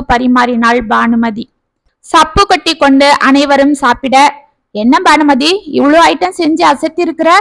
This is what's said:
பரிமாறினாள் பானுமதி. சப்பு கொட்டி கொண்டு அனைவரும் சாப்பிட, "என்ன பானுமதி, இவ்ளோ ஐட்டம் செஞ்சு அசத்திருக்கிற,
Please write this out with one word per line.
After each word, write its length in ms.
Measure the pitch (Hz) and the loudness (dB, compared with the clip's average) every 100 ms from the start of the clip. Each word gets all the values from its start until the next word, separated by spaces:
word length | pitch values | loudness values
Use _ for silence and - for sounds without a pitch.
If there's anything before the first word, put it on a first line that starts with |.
| 277 | -2
பரிமாறினாள் 720 | 240 254 247 247 233 233 247 220 | -2 0 0 0 -2 -2 -2 -2
பானுமதி. 560 | 226 233 233 233 214 - _ _ _ _ _ - | -2 0 -2 -4 -6 -14 _ _ _ _ _ -4
சப்பு 380 | 330 311 403 403 | 0 0 0 0
கொட்டி 280 | 359 330 311 | 0 -2 -2
கொண்டு 320 | 277 269 285 - | 2 2 2 2
அனைவரும் 540 | 262 277 285 277 277 | 2 0 2 2 0
சாப்பிட, 440 | 285 254 240 269 269 285 - _ _ _ 208 | 0 -2 -2 0 2 2 0 _ _ _ -4
"என்ன 200 | 226 320 | 0 2
பானுமதி, 500 | 370 302 294 269 302 392 311 | 2 2 2 0 0 -4 -4
இவ்ளோ 260 | 247 269 320 | -2 2 2
ஐட்டம் 340 | 339 320 359 370 | 2 0 -6 -4
செஞ்சு 260 | 320 320 320 | -4 0 -2
அசத்திருக்கிற, 640 | 285 320 320 339 - 320 370 | -2 -4 -4 -6 -2 0 0